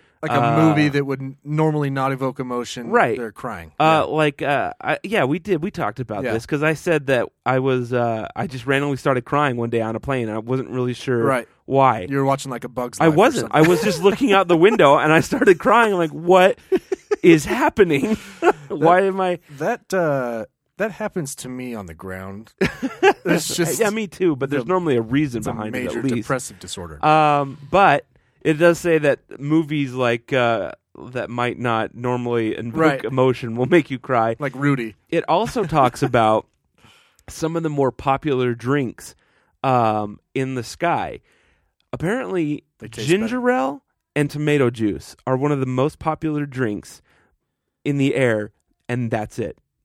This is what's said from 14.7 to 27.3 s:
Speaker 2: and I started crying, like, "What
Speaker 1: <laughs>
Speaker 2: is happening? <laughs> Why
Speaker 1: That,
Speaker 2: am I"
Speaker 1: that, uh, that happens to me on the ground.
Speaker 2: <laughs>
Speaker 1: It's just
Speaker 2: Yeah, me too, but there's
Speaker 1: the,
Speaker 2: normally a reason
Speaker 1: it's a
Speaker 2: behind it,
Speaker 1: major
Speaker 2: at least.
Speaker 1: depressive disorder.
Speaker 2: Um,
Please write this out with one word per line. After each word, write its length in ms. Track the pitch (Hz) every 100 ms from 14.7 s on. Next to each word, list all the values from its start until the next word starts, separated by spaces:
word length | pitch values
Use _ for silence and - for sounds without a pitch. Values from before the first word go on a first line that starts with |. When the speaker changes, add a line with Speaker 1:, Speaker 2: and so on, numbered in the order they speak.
| 202 147 143
Speaker 2:
and 160 | 151
I 80 | 160
started 360 | - 269 220 170
crying, 360 | - 226 220
like, 160 | 185 160
"What 480 | 147 175 185 190 - _
Speaker 1:
<laughs> 540 | 381 - 381 _ 427
Speaker 2:
is 220 | 175 160 175
happening? 680 | 226 294 - 180 143 208 214
<laughs> 520 | - - 339 156 143
Why 320 | 151 160 180
Speaker 1:
That, 60 | 196
Speaker 2:
am 140 | 190
I" 180 | 185 175 _ 139
Speaker 1:
that, 360 | 165 240 _
uh, 520 | 185 160 139 120 117 107 _ _ -
that 140 | 214
happens 420 | 165 214 185 139 -
to 120 | 127
me 240 | 127 127 113
on 100 | 92
the 80 |
ground. 580 | 82 92 92 95 98 113 _
Speaker 2:
<laughs> 40 | 185 - 277 - 381 - 175
Speaker 1:
It's 300 | 170 - -
just 240 | 165 -
Speaker 2:
Yeah, 100 | 214
me 160 | 214 202
too, 280 | - 185 135
but 140 | 135
there's 140 | 139
Speaker 1:
the, 60 | 123
Speaker 2:
normally 260 | 185 170 120
a 40 |
reason 380 | 110 135 151 117
Speaker 1:
it's 80 | 107
a 40 |
Speaker 2:
behind 240 | 101 107 127
it, 100 | 98
Speaker 1:
major 140 | -
Speaker 2:
at 40 | 131
least. 100 | 120
Speaker 1:
depressive 440 | - 131 - 101
disorder. 460 | 90 - 87 76 151
Speaker 2:
Um, 520 | 156 151